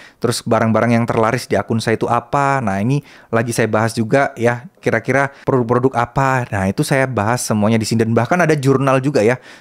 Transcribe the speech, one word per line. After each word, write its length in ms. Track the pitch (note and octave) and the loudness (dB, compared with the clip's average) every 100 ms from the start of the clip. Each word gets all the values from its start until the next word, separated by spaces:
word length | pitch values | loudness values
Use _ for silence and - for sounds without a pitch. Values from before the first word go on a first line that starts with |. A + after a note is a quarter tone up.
| - _ | -20 _
terus 160 | A#2 - | -4 -4
barang-barang 560 | A#2 A2+ A2+ G#2+ A#2 A#2 | 0 2 2 2 2 2
yang 80 | |
terlaris 400 | A#2 A2+ A2 B2 | 2 0 0 0
di 160 | - G2+ | -2 -4
akun 240 | - A#2 | -2 -2
saya 160 | A#2+ A2 | 0 -2
itu 80 | - | 0
apa. 560 | A#2+ - C#3+ C#3 C3+ | -2 -2 -2 0 0
Nah, 160 | A2 G2 | -2 -2
ini 240 | A2+ C#3+ - - - | -2 -2 -6 -18 -4
lagi 240 | A2+ A#2+ | -4 -2
saya 160 | A#2 A2+ | -2 0
bahas 240 | G#2+ A2+ | 0 0
juga 400 | - A2 C3+ C3+ - | -2 0 0 0 0
ya, 240 | A#2 A#2+ C3 - | -2 -2 -8 -8
kira-kira 480 | C3 A2+ - C3+ C3+ - | -2 -2 0 -2 -2 -4
produk-produk 560 | - C3 A#2 B2 C3 A#2+ | -2 0 0 0 0 0
apa. 480 | B2 - C3+ C3 A#2+ | -2 -2 0 -2 -4
Nah, 240 | G2+ F#2+ | -2 -2
itu 80 | - | -2
saya 240 | D#3 C#3 | -2 0
bahas 400 | C3 A2 G#2 B2 | 0 -2 -2 -2
semuanya 320 | - G#2+ G#2 A2+ | -2 0 0 0
di 80 | |
sini. 240 | G#2+ A2+ A2+ | 0 0 2
Dan 80 | A2+ | 0
bahkan 240 | A#2+ F3+ | 0 0
ada 160 | D#3 D3+ | 2 2
jurnal 480 | C3+ B2+ C3+ C3 | 2 2 2 0
juga 160 | C3+ C3+ | 0 2
ya. 160 | G#2+ B2+ - - | 2 0 -6 -20